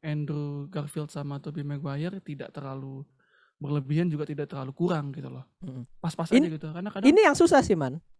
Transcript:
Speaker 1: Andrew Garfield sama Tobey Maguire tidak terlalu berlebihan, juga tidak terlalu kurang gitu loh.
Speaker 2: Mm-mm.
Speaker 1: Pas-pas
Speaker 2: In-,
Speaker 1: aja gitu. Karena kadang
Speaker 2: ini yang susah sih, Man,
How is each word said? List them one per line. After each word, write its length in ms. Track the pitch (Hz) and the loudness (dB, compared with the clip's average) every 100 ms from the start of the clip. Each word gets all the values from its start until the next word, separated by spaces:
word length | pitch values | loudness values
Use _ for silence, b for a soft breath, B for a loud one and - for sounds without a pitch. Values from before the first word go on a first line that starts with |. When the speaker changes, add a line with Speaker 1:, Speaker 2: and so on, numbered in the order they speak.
Speaker 1:
Andrew 680 | 160 151 147 147 147 143 143 | -4 -4 -2 -4 -4 -6 -8
Garfield 400 | 156 143 156 147 | -8 -6 -8 -8
sama 320 | 143 143 139 | -8 -8 -8
Tobey 240 | 143 151 | -8 -8
Maguire 560 | 143 143 139 139 170 196 | -6 -6 -6 -4 -6 -8
tidak 320 | - 143 123 | -12 -12 -10
terlalu 480 | - 139 135 135 135 143 _ _ _ _ _ | -12 -10 -10 -10 -12 -16 _ _ _ _ _
berlebihan, 500 | 143 147 135 147 175 | -2 -2 0 0 2
juga 220 | 147 151 | 0 -4
tidak 160 | 147 143 | -6 -6
terlalu 300 | 143 131 135 | -8 -10 -2
kurang 320 | 175 165 143 | 0 0 -2
gitu 220 | 143 135 | -8 -12
loh. 160 | 131 - _ | -12 -16 _
Speaker 2:
Mm-mm. 300 | 185 127 123 - | -12 -12 -14 -6
Speaker 1:
Pas-pas 320 | 165 - 165 | -6 -4 4
Speaker 2:
In-, 140 | 240 | 4
Speaker 1:
aja 80 | 277 | 4
gitu. 160 | 156 156 | -2 -8
Karena 200 | 165 196 | -10 -8
kadang 180 | 196 233 | 4 6
Speaker 2:
ini 120 | 349 | 8
yang 100 | 403 | 6
susah 280 | 285 339 285 | 8 8 8
sih, 120 | 254 | 6
Man, 240 | 180 135 151 _ | 2 0 -4 _